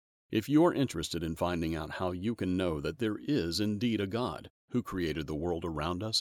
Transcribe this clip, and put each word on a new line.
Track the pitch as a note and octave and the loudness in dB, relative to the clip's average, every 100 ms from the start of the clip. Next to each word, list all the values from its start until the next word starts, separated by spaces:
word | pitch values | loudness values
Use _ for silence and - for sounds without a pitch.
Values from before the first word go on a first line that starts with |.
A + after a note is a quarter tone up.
| _ _ _ | _ _ _
If | A2 A#2 | -2 4
you | D3 | 6
are | E3+ | 6
interested | - B2+ D#2+ D#2+ E2+ | 4 0 0 -4 -2
in | D#2+ D#2+ | -2 0
finding | F2 F2 D#2+ D#2+ | 0 0 0 -2
out | D2+ | -4
how | - F#2 | -4 -2
you | F2+ G2+ | -2 -4
can | A#2 F#2+ F#2 | -2 0 2
know | F2+ D#2 | 0 0
that | D2 D#2+ | -2 -2
there | A2 G#2 | -2 -2
is | - C#3+ E2+ E2+ | 0 0 0 0
indeed | G#2+ G#2 A#2+ G#2+ | 0 2 0 2
a | G2 | 0
God | A2+ B2 - - - _ | -2 -4 -6 -12 -20 _
who | B2+ | -4
created | - F#2 E2 D2+ D2 | -2 -2 0 0 -2
the | D2+ | -2
world | E2+ E2+ | 0 0
around | F2 D2+ D2+ F2+ | -2 -2 -2 -2
us | G#2+ A2 | 0 -2